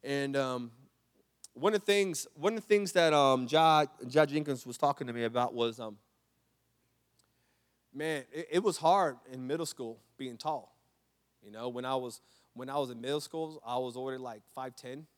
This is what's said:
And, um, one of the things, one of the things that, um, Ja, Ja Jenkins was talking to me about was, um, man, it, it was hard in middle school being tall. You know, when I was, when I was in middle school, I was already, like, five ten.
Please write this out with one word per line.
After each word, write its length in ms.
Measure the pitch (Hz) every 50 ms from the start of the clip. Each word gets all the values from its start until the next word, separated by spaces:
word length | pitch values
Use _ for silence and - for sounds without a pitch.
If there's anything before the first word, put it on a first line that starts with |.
| -
And, 320 | 123 139 139 139 139 139
um, 360 | 139 135 131 127 123 120 117 113 120 _ _ _ _ _ _ _ _ _ _ _ _ _ - _
one 200 | 120 135 202 220
of 60 | 208
the 60 | 202 -
things, 400 | 202 202 196 190 165 135 - - _
one 180 | 156 143 196 220
of 80 | 220
the 60 | 196 _
things 240 | 208 208 202 185
that, 220 | - 185 170 160 151
um, 340 | 147 139 135 131 127 127 120
Ja, 360 | 135 156 160 160 156 151 151 143 - _ - 123
Ja 180 | 123 151 156
Jenkins 380 | 143 143 156 151 143 135 120 -
was 140 | 123 120 -
talking 300 | - 143 139 - 139 123
to 60 | 117
me 100 | 120 117
about 320 | 113 117 123 123 120 117
was, 240 | 120 120 120 113 117
um, 180 | 120 110 104 101 _ _ _ _ _ _ _ _ _ _ _ _ _ _ _ _ _ _ _ _ _ _ _ _ _ _ _ _ _ _ _ _ _ _ _ _ _ _ _
man, 280 | 135 151 156 156 147 127 _
it, 160 | 127 151 170 -
it 120 | 147 175 214
was 140 | 214 170 -
hard 400 | 156 160 180 196 185 156 131 120 _ -
in 160 | 131 131 127 127
middle 180 | 143 165 165
school 320 | 143 - _ 131 117 113 110 _ _ _ _
being 200 | 135 127 120 110
tall. 380 | - 151 156 135 101 - _ _ _ _ _ _ _ _ _ _ _ _ _ _ _
You 80 | 101
know, 180 | 104 110 117 127
when 140 | 123 123 123
I 120 | 127 135
was, 260 | 131 127 123 110 - _ _ _ _ _ _ _
when 160 | 117 127 131
I 80 | 135 147
was 140 | 143 123
in 100 | - 117
middle 200 | 117 131 143 151
school, 380 | 147 - - 160 160 156 156 151 -
I 120 | 113 120 127
was 200 | 127 127 117 127
already, 220 | 127 131 131 127
like, 220 | 127 123 113 107 101 _ _
five 220 | - 131 131 123
ten. 320 | - - 123 127 143 160 _ _